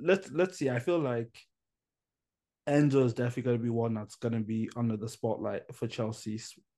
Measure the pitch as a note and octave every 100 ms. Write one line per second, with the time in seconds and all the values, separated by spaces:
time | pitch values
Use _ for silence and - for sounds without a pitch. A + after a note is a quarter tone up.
0 | D#3 F#3+ - D3 F#3 - C#3 B2 B2 F3
1 | C#3+ A#2+ A#2 - - _ _ _ _ _
2 | _ _ _ _ _ _ - D3 D3 C3+
3 | B2 A2 A#2+ B2 B2 A#2+ A#2 A#2 A#2 A2
4 | G#2+ - A#2+ A2+ G#2+ A2 A2 A#2+ A#2 A2
5 | G#2+ - A#2 G#2+ G#2+ G2+ - B2+ A#2 -
6 | A2 A2 - A2 - - _